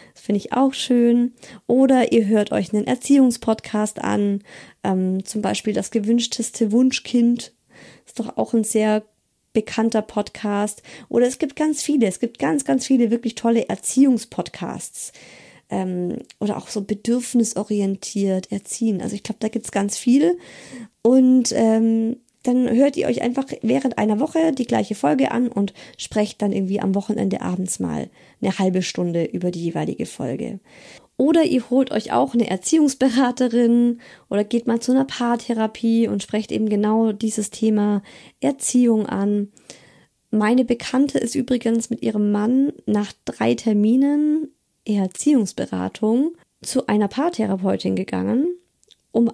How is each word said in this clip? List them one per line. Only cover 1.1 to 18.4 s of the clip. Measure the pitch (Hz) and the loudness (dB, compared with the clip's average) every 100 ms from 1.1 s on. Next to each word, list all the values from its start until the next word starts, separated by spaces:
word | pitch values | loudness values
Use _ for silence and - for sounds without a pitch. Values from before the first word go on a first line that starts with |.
| 240 247 - - - - | 4 0 -4 -20 -20 -2
Oder | 254 262 262 - | 2 6 4 4
ihr | 233 202 | 2 4
hört | 214 208 | 2 2
euch | 208 190 | -2 -2
einen | 208 - | -2 -2
Erziehungspodcast | 247 - 277 262 226 - 220 - 214 214 - | -4 4 6 6 2 -2 -2 -2 -4 -4 -4
an, | - 208 202 202 - - - _ | -2 0 0 -2 -6 -20 -20 _
ähm, | - 185 185 190 | -2 0 0 -2
zum | - 214 | -4 -4
Beispiel | 208 208 - | -4 -2 -2
Das | 208 202 | -2 -2
gewünschteste | 226 208 233 233 - 226 - 220 | -2 2 0 0 -4 -6 -2 2
Wunschkind. | 226 254 - - 247 233 240 - _ _ - - - _ | 4 2 0 -2 2 2 2 -4 _ _ -20 -20 -20 _
Ist | - | -10
doch | 214 - | -8 -4
auch | 220 | -2
ein | 233 220 | 0 0
sehr | 220 214 214 214 _ _ _ _ | 0 2 0 -4 _ _ _ _
bekannter | 226 214 - 226 220 | -4 -2 -2 0 0
Podcast. | 214 - 208 - 208 202 214 - - - - | -2 -6 -6 -8 -6 -2 -4 -6 -16 -20 -4
Oder | - 247 | 0 0
es | 254 | 0
gibt | 277 - | -6 -2
ganz | 311 302 | -2 -2
viele, | - 294 226 | 0 2 2
es | 185 | 0
gibt | 233 - | -6 -4
ganz, | 277 302 269 | -2 -2 0
ganz | 269 - | -2 2
viele | 262 233 | 2 2
wirklich | 233 233 - | 0 -4 -4
tolle | 233 233 - | 0 0 0
Erziehungspodcasts. | 196 - - 277 240 - - - - 175 - - - - - - - - - _ | -6 -4 4 4 4 -2 -8 -8 -8 -10 -10 -12 -14 -16 -16 -20 -20 -20 -20 _
Ähm, | 196 185 180 175 160 - - | -6 -4 -4 -4 -6 -10 -6
oder | 208 - | -4 -4
auch | - | -6
so | 214 | -8
bedürfnisorientiert | 196 202 - 240 240 240 233 - 214 208 196 196 - 202 196 185 | -4 -4 0 -2 0 0 0 -2 -4 -2 -2 -4 -6 -2 0 0